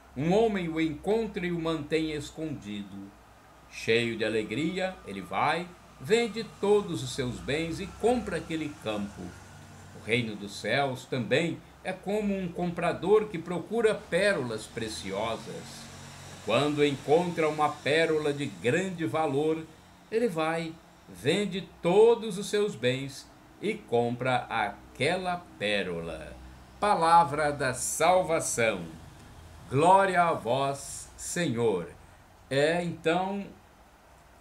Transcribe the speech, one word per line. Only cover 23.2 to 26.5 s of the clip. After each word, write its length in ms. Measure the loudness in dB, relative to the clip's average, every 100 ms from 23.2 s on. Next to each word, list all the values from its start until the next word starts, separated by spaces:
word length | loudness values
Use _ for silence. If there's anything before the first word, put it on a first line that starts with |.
| -16 -20 -20 -8
e 140 | -6
compra 720 | -6 0 0 2 0 0 0 0
aquela 960 | -2 -2 -4 -12 -2 0 0 -2 -6 -8 -4
pérola. 760 | -2 0 -2 -4 -6 -10 -12 -16 -18